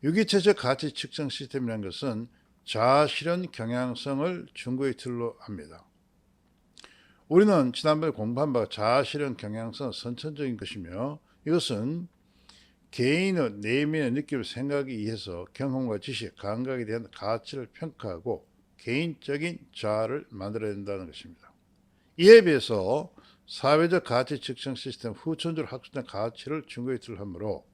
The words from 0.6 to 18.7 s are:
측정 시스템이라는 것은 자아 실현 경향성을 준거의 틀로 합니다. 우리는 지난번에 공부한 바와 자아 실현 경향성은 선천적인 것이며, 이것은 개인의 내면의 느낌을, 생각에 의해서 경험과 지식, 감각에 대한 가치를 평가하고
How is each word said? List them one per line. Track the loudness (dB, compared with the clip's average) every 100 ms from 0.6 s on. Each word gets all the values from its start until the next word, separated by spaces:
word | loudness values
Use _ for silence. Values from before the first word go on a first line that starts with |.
| 2 0 -2
측정 | -6 -10 -6 -6
시스템이라는 | -6 -6 -4 -4 -4
것은 | -6 -6 -6 -6 -8 _ _ _
자아 | -8 2 6 6 6
실현 | 0 -2 -2 -4
경향성을 | -8 -4 -2 -4 -6 -6 -2 -2 -4 -10
준거의 | -14 -6 -2 -2
틀로 | -4 -6 -6 -6 -8
합니다. | -12 -12 -12 -20 _ _ _ _ _ _ _ _ _ _ -20 _ _ _ _
우리는 | 6 8 6 4
지난번에 | 0 0 2 0
공부한 | -2 -4 0 0
바와 | 0 0
자아 | 0 2 2
실현 | 2 -2 -6 -6
경향성은 | -8 -8 -8 -8 -8
선천적인 | -8 -10 -8 -10 -6 -6 -6
것이며, | -8 -12 -10 -8 -8 -8 _ _ 0
이것은 | 0 0 -2 -2 -6 -8 _ _ _ _ -20 _ _ _
개인의 | -2 2 2 2 0 -2
내면의 | -2 -2 0 0 0 0
느낌을, | -2 -2 -4 -6
생각에 | -6 -4 -4 -4
의해서 | -4 -6 -6 -8 -10 -12
경험과 | -6 -4 -2 -2 -4
지식, | -6 -8 -8 -10
감각에 | -6 -4 -4 -4 -4
대한 | -6 -8
가치를 | -8 -4 -4 -4 -12 -12
평가하고 | -10 -12 -10 -10 -8 -6 -6 _ _ _